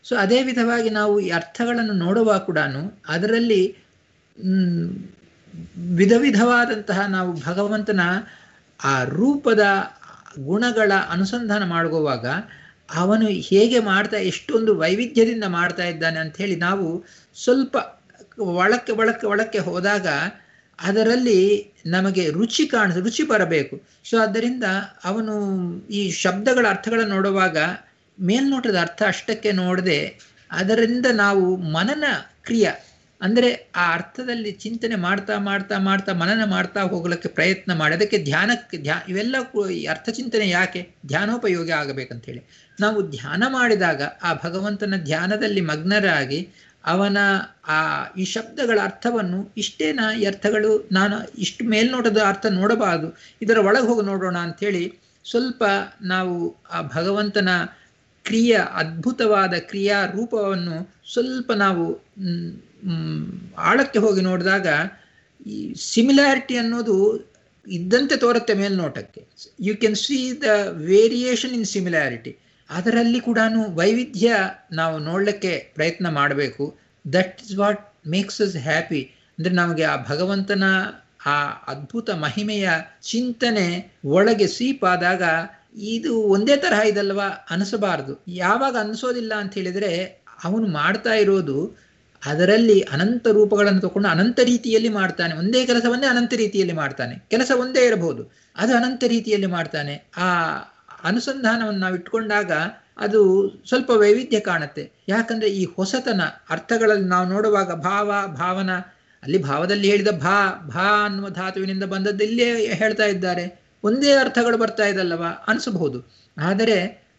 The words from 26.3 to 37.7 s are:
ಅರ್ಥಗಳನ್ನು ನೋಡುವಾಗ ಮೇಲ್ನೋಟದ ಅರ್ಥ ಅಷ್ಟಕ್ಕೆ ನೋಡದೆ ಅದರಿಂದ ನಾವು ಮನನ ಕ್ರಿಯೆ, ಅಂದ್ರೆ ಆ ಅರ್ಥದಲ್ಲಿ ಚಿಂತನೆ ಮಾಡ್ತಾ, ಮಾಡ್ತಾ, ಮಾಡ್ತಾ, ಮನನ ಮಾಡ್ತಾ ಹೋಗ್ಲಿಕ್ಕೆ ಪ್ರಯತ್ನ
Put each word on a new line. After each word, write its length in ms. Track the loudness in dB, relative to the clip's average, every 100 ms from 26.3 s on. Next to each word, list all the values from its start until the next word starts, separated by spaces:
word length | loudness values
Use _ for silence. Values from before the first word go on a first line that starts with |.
| 0 0 2 2
ಅರ್ಥಗಳನ್ನು 460 | 0 -2 -2 0 0
ನೋಡುವಾಗ 420 | 0 2 2 2 -2 -4 _ _ _ -4
ಮೇಲ್ನೋಟದ 560 | 0 2 0 0 0 0
ಅರ್ಥ 220 | -2 0 -2
ಅಷ್ಟಕ್ಕೆ 440 | -2 -6 -4 -2
ನೋಡದೆ 680 | 0 0 0 0 -2 -2 -12 -20 _ _
ಅದರಿಂದ 540 | -4 0 2 2 2 2
ನಾವು 420 | 2 4 4 2 0
ಮನನ 480 | -2 0 0 0 -2 -2 -8 _
ಕ್ರಿಯೆ, 460 | -4 2 2 0 -16 _ _ _
ಅಂದ್ರೆ 500 | 0 2 2 0 -8 -2
ಆ 180 | 0
ಅರ್ಥದಲ್ಲಿ 580 | 0 -6 -10 -8 -6 -6
ಚಿಂತನೆ 440 | -8 -10 -6 -4 -2
ಮಾಡ್ತಾ, 420 | -2 -2 -2 -4
ಮಾಡ್ತಾ, 400 | -2 -4 -2 -2
ಮಾಡ್ತಾ, 360 | 2 0 0
ಮನನ 360 | -2 0 0 0
ಮಾಡ್ತಾ 320 | -2 -2 -2
ಹೋಗ್ಲಿಕ್ಕೆ 480 | -2 -2 -4 -4 -4
ಪ್ರಯತ್ನ 440 | 0 0 0 -2